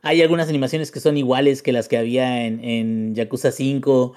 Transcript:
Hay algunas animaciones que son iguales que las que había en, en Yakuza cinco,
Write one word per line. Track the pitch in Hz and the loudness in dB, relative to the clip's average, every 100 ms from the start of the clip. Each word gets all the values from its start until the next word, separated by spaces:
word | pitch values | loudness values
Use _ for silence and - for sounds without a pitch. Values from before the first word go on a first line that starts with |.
Hay | 151 165 | 2 4
algunas | 160 165 160 | 4 2 0
animaciones | 147 131 156 151 | -2 -2 -4 -6
que | - | -2
son | 156 147 | 0 2
iguales | 127 127 143 135 | 0 2 2 2
que | - | 0
las | 123 113 | -2 0
que | 117 | -2
había | 113 127 127 123 | 0 0 0 -2
en, | 117 113 | -4 -4
en | 120 117 113 113 110 | -4 -2 -2 -2 -4
Yakuza | 110 113 127 135 | -4 -6 -2 -2
cinco, | - 135 139 139 131 127 | -2 -2 -2 2 2 2